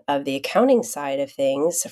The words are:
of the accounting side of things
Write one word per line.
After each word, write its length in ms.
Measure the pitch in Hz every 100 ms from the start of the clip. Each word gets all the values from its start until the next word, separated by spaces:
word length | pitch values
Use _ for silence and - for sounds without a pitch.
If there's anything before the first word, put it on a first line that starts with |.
| -
of 160 | 143
the 100 | 139
accounting 480 | 135 - 190 262 247
side 380 | - - 143 139
of 100 | 139
things 540 | - 139 139 160 170 -